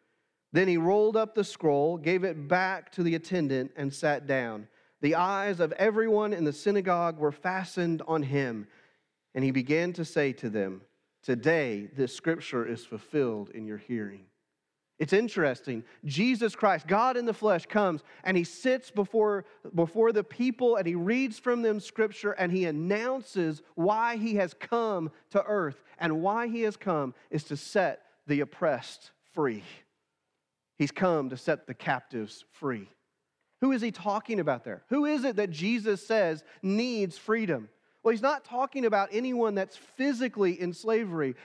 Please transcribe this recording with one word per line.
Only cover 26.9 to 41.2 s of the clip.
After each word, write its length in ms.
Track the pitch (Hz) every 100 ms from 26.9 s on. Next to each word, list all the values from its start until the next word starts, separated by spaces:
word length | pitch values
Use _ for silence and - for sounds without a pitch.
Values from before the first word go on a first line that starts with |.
| 160 135 - -
is 120 | 156 -
to 120 | 147
set 480 | - 208 170 - _ _ -
the 140 | 143
oppressed 720 | 143 - 170 127 - - - _ _
free. 300 | - 143 107 95 - _ _ _ _ _ _ _ _ _ -
He's 140 | 143
come 400 | - 185 160 131
to 60 | 127
set 280 | - 151 -
the 80 |
captives 720 | 123 - 131 - 123 107 - -
free. 360 | - 143 117 95 _ _ _ _ _ _ -
Who 100 | 262
is 100 | 262
he 100 | 233
talking 480 | 185 185 202 208 214
about 240 | 151 123
there? 200 | - 95 -
Who 160 | 277 294
is 200 | 302 262
it 120 | 202
that 120 | 208
Jesus 560 | 151 190 240 214 196 -
says 380 | 220 180 156 - -
needs 560 | 190 202 254 226 190 -
freedom? 500 | - 226 214 139 104 _ _ _
Well, 80 | 226
he's 100 | 226
not 240 | 262 294 -
talking 400 | 247 269 277 233
about 240 | 208 196
anyone 440 | 208 254 247 226 202
that's 200 | 190 -
physically 880 | - - 269 240 247 214 190 175
in 100 | 180
slavery. 640 | 170 214 226 214 165